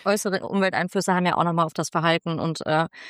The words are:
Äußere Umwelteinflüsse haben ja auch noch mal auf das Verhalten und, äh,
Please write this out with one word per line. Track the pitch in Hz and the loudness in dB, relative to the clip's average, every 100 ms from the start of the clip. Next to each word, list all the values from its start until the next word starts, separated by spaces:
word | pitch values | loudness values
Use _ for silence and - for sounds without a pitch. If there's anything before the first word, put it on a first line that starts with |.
Äußere | 202 202 208 185 | 0 0 0 -4
Umwelteinflüsse | - 196 190 - 175 196 185 | -2 0 2 0 -2 0 2
haben | 180 | 2
ja | 180 - | 2 2
auch | |
noch | 170 | 2
mal | 165 | 2
auf | 160 | 0
das | - 156 | -2 -4
Verhalten | 170 165 165 - 165 | 0 2 2 0 -4
und, | 165 160 - | -4 -4 0
äh, | 156 165 - - | 0 0 -6 -20